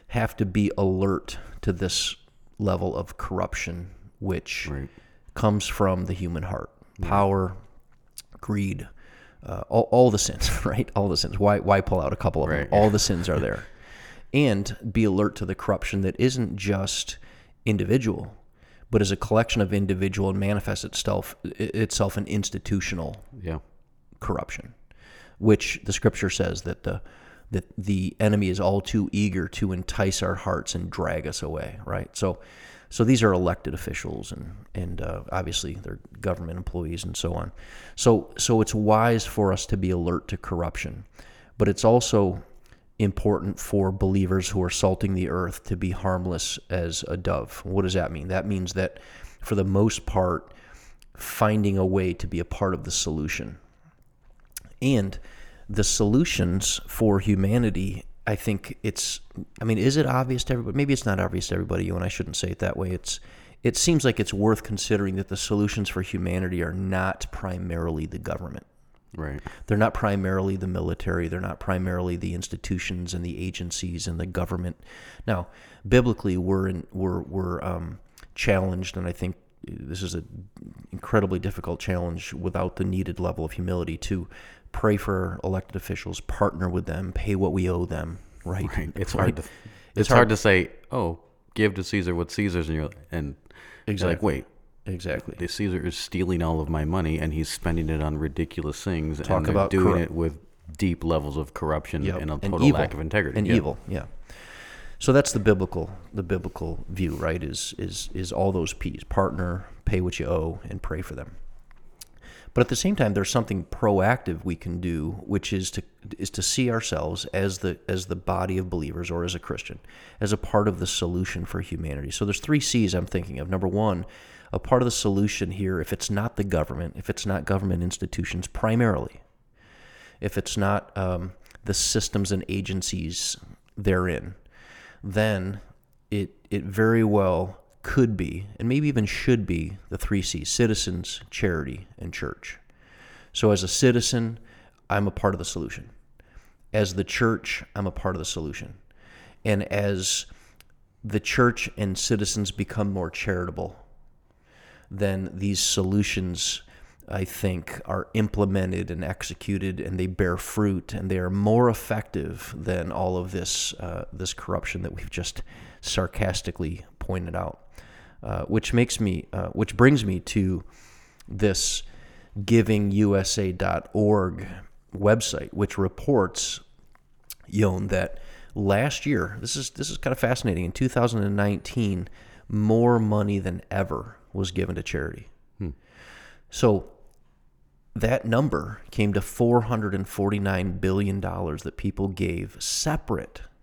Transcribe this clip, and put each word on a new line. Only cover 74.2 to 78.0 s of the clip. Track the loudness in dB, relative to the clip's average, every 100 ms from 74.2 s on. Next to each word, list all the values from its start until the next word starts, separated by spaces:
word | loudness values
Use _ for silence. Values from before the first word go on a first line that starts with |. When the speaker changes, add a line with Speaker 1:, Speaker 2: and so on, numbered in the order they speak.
| -4
Speaker 1:
government. | -2 -2 -4 -4 -8 -16 -20 -20 -8 -2
Now, | -2 -4 -14 -20 -10 4
biblically, | 6 6 2 0 0
we're | 2 2 2
in, | -2 -6
we're, | -2 -2 -2
we're, | -4 -4 -2 -2
um, | -4 -4 -6 -10